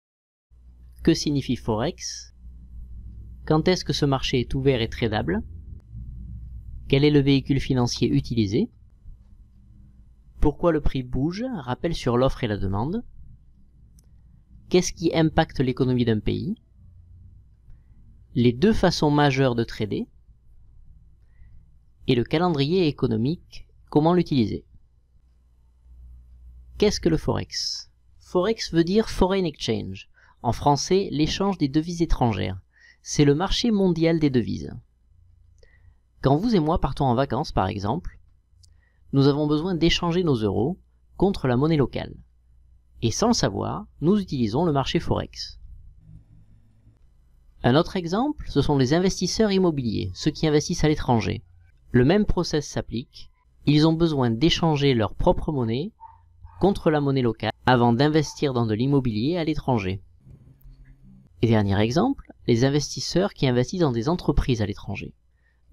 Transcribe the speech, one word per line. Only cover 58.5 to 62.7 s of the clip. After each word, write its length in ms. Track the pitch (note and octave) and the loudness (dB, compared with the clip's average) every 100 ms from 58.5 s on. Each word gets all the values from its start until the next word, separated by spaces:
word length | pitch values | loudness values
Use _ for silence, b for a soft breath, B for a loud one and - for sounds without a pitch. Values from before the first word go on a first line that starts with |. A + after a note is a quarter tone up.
dans 100 | B2+ | 0
de 80 | A#2 | 0
l'immobilier 640 | G#2+ C3 C#3+ B2+ G#2 B2+ F3+ | 0 2 2 0 -2 -2 -2
à 80 | |
l'étranger. 580 | D#3+ D3+ - A#2+ F#2 G2 - _ - - - - - - - - - - - - | -2 -4 0 0 0 -6 -10 _ -20 -20 -20 -20 -20 -20 -20 -20 -20 -20 -20 -4
Et 60 | A2+ | 2
dernier 300 | A2+ G2+ G2 | 2 2 2
exemple, 520 | A2 C#3 A#3+ C#4 - - - | 2 2 0 -2 -8 -10 0
les 180 | A#2 | 2
investisseurs 720 | C3+ | 2